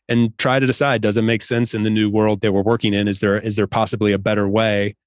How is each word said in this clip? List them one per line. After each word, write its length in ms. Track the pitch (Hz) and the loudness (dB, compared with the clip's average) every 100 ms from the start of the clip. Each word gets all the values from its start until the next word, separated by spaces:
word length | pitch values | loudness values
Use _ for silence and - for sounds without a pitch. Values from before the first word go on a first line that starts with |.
| - | -4
and 280 | 117 113 - | 0 0 0
try 200 | 139 135 | 0 2
to 80 | 131 | 0
decide, 360 | 123 139 120 | 0 0 0
does 160 | 107 104 | 0 0
it 40 | |
make 200 | 113 113 | 0 0
sense 320 | - 117 117 | -2 -2 -2
in 80 | 110 | -2
the 80 | 107 | 0
new 180 | 110 107 | 2 2
world 320 | 107 107 104 | 2 0 0
that 120 | 107 | 0
we're 100 | 98 | 0
working 320 | 101 117 110 | 0 0 0
in? 140 | 101 101 | 0 0
Is 120 | 98 | 0
there, 180 | 104 101 | 0 0
is 180 | 110 104 | -2 -2
there 100 | 98 | -2
possibly 460 | 113 110 107 104 | 0 -2 0 0
a 60 | 98 | 0
better 300 | 98 104 101 | 0 0 0
way? 480 | 107 113 104 104 - | 0 2 0 -2 -6